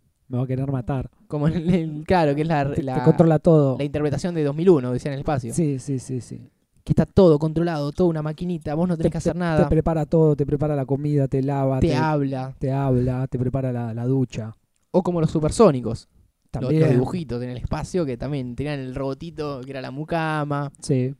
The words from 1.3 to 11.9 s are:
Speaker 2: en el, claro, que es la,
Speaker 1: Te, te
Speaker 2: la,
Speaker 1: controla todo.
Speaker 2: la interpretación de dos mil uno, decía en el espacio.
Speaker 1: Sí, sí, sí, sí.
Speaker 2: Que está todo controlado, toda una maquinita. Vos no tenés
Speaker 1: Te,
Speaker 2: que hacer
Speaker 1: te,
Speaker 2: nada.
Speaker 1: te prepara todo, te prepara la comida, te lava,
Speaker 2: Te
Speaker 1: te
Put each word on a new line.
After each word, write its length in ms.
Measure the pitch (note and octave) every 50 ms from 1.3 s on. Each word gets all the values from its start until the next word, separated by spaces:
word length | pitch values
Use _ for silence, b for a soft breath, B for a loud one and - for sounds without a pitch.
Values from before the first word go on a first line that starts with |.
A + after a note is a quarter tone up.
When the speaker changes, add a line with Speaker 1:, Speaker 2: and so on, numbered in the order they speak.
| - D3 D3 D#3+
Speaker 2:
en 200 | D#3 F3 D#3 F3
el, 360 | F3+ F3 D#3+ D#3+ D3+ D3+ D#3
claro, 280 | - F#3+ F3+ D#3+ D3 C#3+
que 80 | D3
es 60 | D3+ E3
la, 180 | E3+ C#3+ C#3+ C#3
Speaker 1:
Te, 60 | C#3+
te 60 | -
Speaker 2:
la, 220 | C#3 C3 C3 B2+ B2
Speaker 1:
controla 340 | D#3 D#3+ - E3+ E3 D#3 D3
todo. 380 | - F3+ D#3+ D#3 C#3+ C3+ B2+
Speaker 2:
la 80 | B2 C#3+
interpretación 500 | D3 C#3 D3+ D3+ D3 C3 C3 - F3+ F3
de 80 | E3
dos 140 | D3+ C#3+ C#3+
mil 140 | D#3 E3+ F#3+
uno, 220 | F3 C#3+ B2 B2
decía 180 | B2 B2+ - D3+
en 40 | C#3
el 60 | C3+
espacio. 320 | C#3 - D3+ C3 A#2 A2+
Speaker 1:
Sí, 260 | B2 - E3+ D3 C#3 C3
sí, 200 | - - C#3 B2+
sí, 220 | - - C3 B2
sí. 180 | G#2+ - C3 A#2 A#2 - _ _ _ _ _ _
Speaker 2:
Que 100 | _ -
está 120 | - - E3
todo 340 | - _ - F#3+ E3+ D3+ C#3+
controlado, 540 | D3+ D#3+ D#3 D#3+ E3+ E3+ E3 D3+ C#3+ C#3+
toda 160 | - - F#3 E3+
una 140 | D#3+ D#3
maquinita. 520 | D3+ D3+ D3+ - F3 F3 F3 D#3 - E3 D3
Vos 140 | D#3 F3 F3+
no 80 | F3
tenés 140 | D#3+ D#3+ E3
Speaker 1:
Te, 20 |
Speaker 2:
que 60 | D#3 E3
hacer 160 | - E3+ D#3+
Speaker 1:
te, 40 | E3+
Speaker 2:
nada. 260 | F3+ E3+ D#3+ D3+ D3+
Speaker 1:
te 40 | C#3+
prepara 380 | D#3+ D#3+ D#3 - D#3+ E3 D3
todo, 280 | - - E3 D#3+ D#3 D3
te 120 | C3+ C#3+
prepara 280 | C3+ D3+ C#3 D3+ D3+ D3
la 120 | C#3+ C3
comida, 420 | B2 C#3 C3+ D3 D3 D3 C#3+ C3+ C3
te 140 | C#3 C3+
lava, 380 | C3 C#3 C#3+ C#3 C3+ C3+ C3+ C3
Speaker 2:
Te 80 | -
Speaker 1:
te 80 | E3